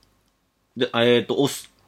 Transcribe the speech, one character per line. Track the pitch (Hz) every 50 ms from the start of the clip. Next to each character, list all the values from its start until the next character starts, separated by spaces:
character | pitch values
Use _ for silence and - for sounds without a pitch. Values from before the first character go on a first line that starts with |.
| _ _ _ _ _ _ _ _ _ _ _ _ _ _ -
で、 | 120 123 - -
え | 117 117 120 123 120
ー | 113
と、 | - 123
お | - 143
す、 | 135 - - - - _ _ _